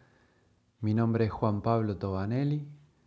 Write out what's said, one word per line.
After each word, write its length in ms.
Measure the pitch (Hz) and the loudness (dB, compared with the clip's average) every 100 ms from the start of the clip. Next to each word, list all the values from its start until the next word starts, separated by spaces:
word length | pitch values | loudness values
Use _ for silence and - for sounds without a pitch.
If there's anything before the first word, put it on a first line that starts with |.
| - _ _ _ _ _ _ - | -20 _ _ _ _ _ _ -6
Mi 120 | 107 | 0
nombre 320 | 110 113 113 110 | 2 2 2 0
es 60 | |
Juan 300 | - 113 104 | 0 0 0
Pablo 360 | 113 113 110 95 | 2 2 0 -2
Tobanelli, 680 | 98 95 101 123 143 147 143 - - _ | -2 -2 -2 -2 0 -2 -6 -16 -20 _